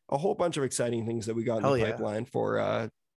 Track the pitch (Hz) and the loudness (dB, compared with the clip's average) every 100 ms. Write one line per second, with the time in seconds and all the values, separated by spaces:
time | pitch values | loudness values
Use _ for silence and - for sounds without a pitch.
0 | - 139 190 214 175 156 131 - 120 120 | -4 0 0 2 0 0 -2 0 0 0
1 | 113 117 107 113 113 113 131 131 110 117 | -2 -4 -2 -2 0 2 4 4 2 0
2 | 110 107 120 - 107 107 101 110 113 - | -2 -4 -2 -2 0 0 0 0 -2 -8
3 | _ _ | _ _